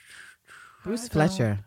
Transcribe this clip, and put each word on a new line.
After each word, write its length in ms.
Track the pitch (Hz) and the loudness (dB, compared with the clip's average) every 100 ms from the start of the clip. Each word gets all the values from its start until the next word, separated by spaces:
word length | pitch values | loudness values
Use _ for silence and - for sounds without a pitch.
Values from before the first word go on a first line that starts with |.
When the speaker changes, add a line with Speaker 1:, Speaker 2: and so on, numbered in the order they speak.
| - - - - _ - - - | -20 -20 -20 -20 _ -20 -20 -14
Speaker 1:
Bruce 220 | 180 233 | -6 -6
Speaker 2:
I 40 | - | -2
don't 60 | 160 | 2
know. 120 | 156 | 2
Speaker 1:
Fletcher. 300 | - 113 101 | 2 0 0